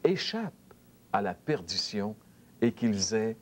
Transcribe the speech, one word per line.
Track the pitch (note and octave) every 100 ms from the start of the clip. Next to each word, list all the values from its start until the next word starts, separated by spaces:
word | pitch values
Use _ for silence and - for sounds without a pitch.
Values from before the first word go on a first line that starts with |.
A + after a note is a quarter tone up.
échappent | D3+ F#3 - G#3+ G#3+ - - - - - -
à | -
la | G2+ F2+
perdition | - A2 E2+ F#2+ - G#2+ G2+ A2 - - - -
et | A#2
qu'ils | A2+ A3+ G3 G3
aient | A2 A3 A3+